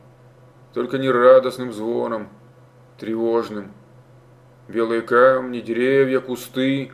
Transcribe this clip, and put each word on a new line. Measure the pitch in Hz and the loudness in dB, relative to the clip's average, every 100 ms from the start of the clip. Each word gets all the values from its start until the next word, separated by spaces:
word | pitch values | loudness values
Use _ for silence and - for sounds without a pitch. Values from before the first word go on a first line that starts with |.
| - _ _ _ - _ _ | -20 _ _ _ -20 _ _
только | 120 120 131 | -8 -6 -4
не | 135 | -2
радостным | 123 123 131 127 127 127 | 4 8 8 6 -4 -8
звоном, | 107 113 120 120 113 101 - - _ _ _ _ - | -8 -6 -4 -6 -8 -10 -20 -20 _ _ _ _ -14
тревожным. | 101 113 113 113 107 107 95 - - - _ _ _ _ _ _ - | -8 -4 -2 -2 -4 -10 -14 -20 -20 -20 _ _ _ _ _ _ -8
Белые | 107 113 117 | -4 -2 -4
камни, | 110 120 131 131 127 120 | 0 4 4 4 -4 -8
деревья, | 107 117 127 135 135 131 | -6 -2 0 2 2 -2
кусты, | 127 120 - 131 135 135 131 | -4 -10 -8 -4 -2 -4 -8